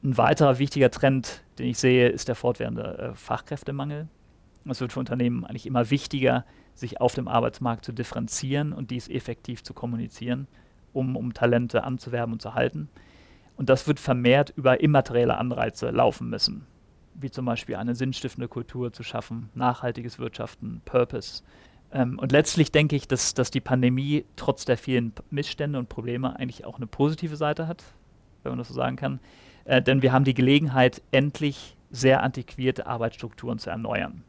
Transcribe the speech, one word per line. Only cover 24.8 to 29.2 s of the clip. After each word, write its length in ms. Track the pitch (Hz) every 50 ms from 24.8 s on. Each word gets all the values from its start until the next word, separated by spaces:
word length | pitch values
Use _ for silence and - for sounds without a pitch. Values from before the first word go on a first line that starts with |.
| - - 127 123 120 113
P-, 120 | 104 - - _
Missstände 480 | - 143 147 - - - 151 143 147 135
und 120 | 123 -
Probleme 500 | - - 110 120 120 120 135 127 - -
eigentlich 240 | 131 123 120 - -
auch 140 | - - -
eine 100 | 123 110
positive 480 | - - 139 147 156 - - 165 151
Seite 320 | 147 160 151 151 - 165 160
hat, 160 | 170 - - - - _ _ _ _ _ _ _ _ _ _
wenn 100 | 135 127
man 60 | 123
das 100 | 120 113
so 40 | 123
sagen 220 | 127 127 127 131
kann. 240 | 131 139 135 135 127